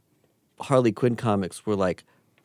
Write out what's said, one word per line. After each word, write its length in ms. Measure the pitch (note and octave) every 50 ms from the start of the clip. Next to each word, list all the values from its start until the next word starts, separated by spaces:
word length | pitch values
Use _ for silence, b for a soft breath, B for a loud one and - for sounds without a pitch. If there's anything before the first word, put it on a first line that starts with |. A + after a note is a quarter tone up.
| _ _ _ _ _ _ _ _ _ _ _ -
Harley 320 | - - C#3+ C3 B2 A2+
Quinn 240 | G2+ - - B2 A#2+
comics 500 | - - A#2 G#2 G2+ F#2+ F2 - - -
were, 80 | A2 G#2
like, 280 | F#2+ F#2+ F2+ E2 - - _ _ _ _ _ _ _